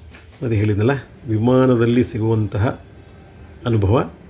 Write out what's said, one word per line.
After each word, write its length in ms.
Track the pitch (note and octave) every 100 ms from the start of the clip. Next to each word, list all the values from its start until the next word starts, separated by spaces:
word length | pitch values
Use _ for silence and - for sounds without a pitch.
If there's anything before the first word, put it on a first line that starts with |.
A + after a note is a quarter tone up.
| - - - -
ಅದು 80 | B2+
ಹೇಳಿದ್ನಲ್ಲ, 420 | A2 G#2+ G2 A2+ C#3 - - -
ವಿಮಾನದಲ್ಲಿ 720 | G#2+ A#2 C3 C3 B2 A#2+ A#2+
ಸಿಗುವಂತಹ 840 | B2 A2 A2 A2+ G#2+ G#2 G#2 - - - - - - - - - B2
ಅನುಭವ 440 | A2+ F#2+ B2 - -